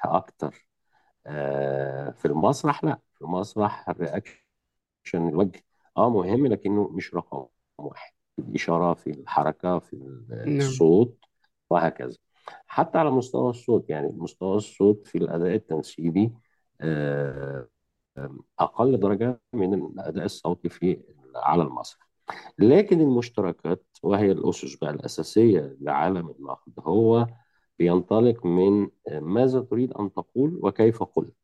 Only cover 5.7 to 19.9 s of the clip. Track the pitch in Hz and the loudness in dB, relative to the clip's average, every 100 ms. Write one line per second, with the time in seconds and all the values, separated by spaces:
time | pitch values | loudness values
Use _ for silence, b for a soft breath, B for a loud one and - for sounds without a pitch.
5.7 | _ _ - 113 110 90 117 143 104 98 | _ _ 0 2 2 0 2 2 0 0
6.7 | 104 101 85 - 87 - 71 62 _ _ | 0 -2 -4 -8 -8 -8 -10 -14 _ _
7.7 | - 73 - - _ _ - - - - | -16 -14 -14 -20 _ _ -14 -8 -6 -2
8.7 | 82 87 82 - 73 - - 73 - 90 | 0 0 -2 -6 -10 -4 -2 -2 -2 -2
9.7 | 90 - 73 67 64 57 57 - 71 139 | -4 -4 -16 -16 -18 -14 -10 -4 0 0
10.7 | - 80 90 120 - _ _ _ _ - | 4 6 6 4 -2 _ _ _ _ -2
11.7 | 87 80 - 64 58 _ B B B - | 0 0 -2 -12 -14 _ B B B -8
12.7 | - 170 - 156 131 123 127 127 117 - | -2 0 2 2 0 -2 -2 -2 -2 0
13.7 | 110 - 78 73 82 85 - 95 101 104 | 0 0 -4 -6 -6 -12 -8 -2 -2 -4
14.7 | - 101 104 - 87 87 82 87 90 - | 2 2 2 -2 -4 -4 -2 -2 -2 -4
15.7 | 78 73 - 82 82 113 117 _ _ _ | -8 -8 -6 -2 0 0 -2 _ _ _
16.7 | - 80 76 73 71 69 67 69 69 57 | -10 -4 -2 -2 -4 -4 -8 -10 -12 -14
17.7 | _ _ _ _ - 69 67 - - 90 | _ _ _ _ -16 -16 -16 -12 -2 -2
18.7 | - 123 127 98 101 120 120 _ 120 92 | 2 2 4 2 0 -2 -4 _ -2 0
19.7 | 95 87 | 0 -4